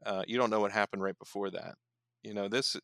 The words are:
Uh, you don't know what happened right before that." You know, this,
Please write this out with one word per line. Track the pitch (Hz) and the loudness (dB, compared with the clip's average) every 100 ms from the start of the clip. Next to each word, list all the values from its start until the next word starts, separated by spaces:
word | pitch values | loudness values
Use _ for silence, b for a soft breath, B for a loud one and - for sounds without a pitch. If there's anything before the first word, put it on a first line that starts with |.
Uh, | - 95 92 | -4 -4 0
you | 120 | 2
don't | 117 | 4
know | 107 | 4
what | 101 | 4
happened | 104 101 98 | 4 2 2
right | 95 95 | -2 -4
before | - 101 98 | -8 -6 -4
that." | 90 - - _ _ _ _ | -6 -10 -14 _ _ _ _
You | 110 | -8
know, | 104 98 | -4 0
this, | 120 - - | 0 0 -4